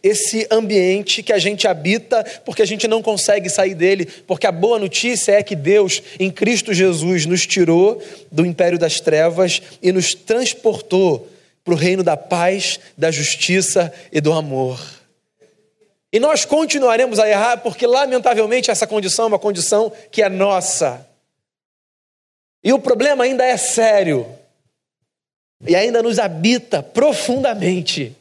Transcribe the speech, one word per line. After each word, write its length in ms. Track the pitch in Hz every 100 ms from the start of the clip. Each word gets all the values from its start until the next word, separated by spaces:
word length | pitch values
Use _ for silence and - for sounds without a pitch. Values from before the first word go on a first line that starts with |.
esse 440 | 196 208 - 220 220
ambiente 720 | 220 214 202 180 196 196 -
que 100 | 220
a 60 | 208
gente 280 | 175 208 214
habita, 580 | 165 156 220 226 233 220 -
porque 180 | - 180
a 40 | 214
gente 200 | 214 226
não 160 | 226
consegue 460 | 220 208 - 208 170
sair 260 | 185 185
dele, 320 | 170 180 196 165 - -
porque 200 | 180 208
a 60 |
boa 260 | 170 208 226
notícia 540 | 196 - 240 233 -
é 100 | 202
que 140 | 208 175
Deus, 460 | 143 208 190 - - -
em 120 | 190
Cristo 420 | - 208 233 -
Jesus, 540 | 180 190 165 165 180 156
nos 200 | 180 -
tirou 540 | 196 170 165 196 226 - - -
do 140 | 147
império 340 | 175 160 175 175
das 220 | 160 -
trevas 600 | - 156 165 170 185 170 - -
e 80 | 180
nos 220 | 185 -
transportou 1120 | - - 226 247 - 226 196 - 185 185 131 - _ _ _
pro 100 | -
reino 280 | 170 175 190
da 140 | 175 147
paz, 600 | - 175 175 190 - - - -
da 140 | 160
justiça 840 | 147 147 - - 185 185 190 170 - -
e 80 | 151
do 120 | 151
amor. 480 | 160 151 131 127 127 73 67 _ _ _ _ _ _ _ _ _ _ _
E 80 | 214
nós 240 | 285 294
continuaremos 720 | - 294 311 294 254 226 254 214
a 100 | 214
errar, 300 | 202 233 240
porque, 280 | 240 165 240
lamentavelmente, 840 | 254 277 254 247 220 214 247 -
essa 160 | 208 214
condição 380 | 214 185 -
é 40 | 226
uma 100 | 208
condição 540 | 208 185 160 208 220 - -
que 100 | -
é 60 | 202
nossa. 760 | 190 196 185 175 - 147 123 - _ _ _ _ _ _ _ _ _ _ _ _ _ _ _
E 100 | -
o 60 | -
problema 460 | - 233 277 277
ainda 200 | 247 254
é 120 | 254 220
sério. 720 | - - 220 208 175 139 110 - _ _ _ _ _ _ _ _ _ _ _ _
E 100 | -
ainda 280 | 175 226 233
nos 160 | 226 214
habita 640 | 202 160 190 247 - 160
profundamente. 1300 | 139 - 294 240 - 254 262 214 180 185 156 - 123 -